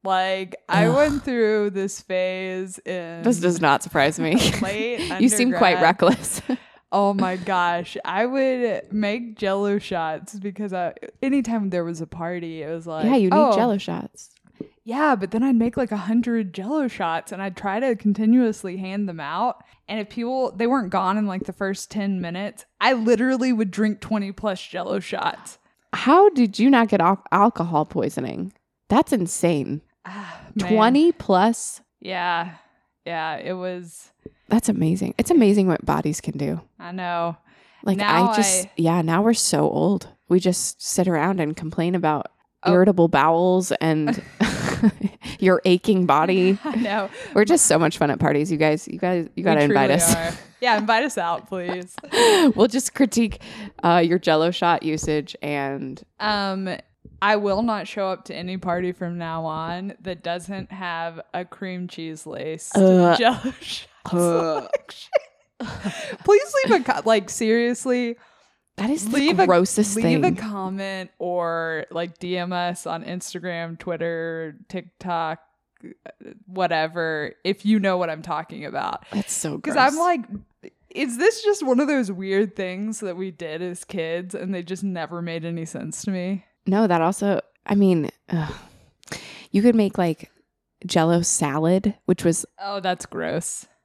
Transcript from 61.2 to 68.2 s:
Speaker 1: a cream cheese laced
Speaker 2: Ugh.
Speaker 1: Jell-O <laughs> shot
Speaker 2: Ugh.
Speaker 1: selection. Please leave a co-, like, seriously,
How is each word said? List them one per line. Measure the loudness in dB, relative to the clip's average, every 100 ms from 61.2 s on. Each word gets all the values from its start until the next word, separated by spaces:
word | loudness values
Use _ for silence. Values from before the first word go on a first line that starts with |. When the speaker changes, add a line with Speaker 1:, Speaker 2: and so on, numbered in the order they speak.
| -10 -10
Speaker 1:
a | -10
cream | -12 -10 -8 -10
cheese | -10 -12 -12 -12
laced | -10 -10 -10 -2 4
Speaker 2:
Ugh. | 6 8 6 6
Speaker 1:
Jell-O | 4 2 -6 -8
<laughs> |
shot | -12 -12 -14 _ -4
Speaker 2:
Ugh. | 0 2 2 0 -4 -4
Speaker 1:
selection. | -6 -6 -20 -4 -4 -4 _ _ _ -10 -6 -8 -8 -12 -4
Please | 4 4 6 0 4
leave | 2
a |
co-, | 2 -2 2
like, | 2 0
seriously, | -4 0 2 2 -2 -2 0 -2 -6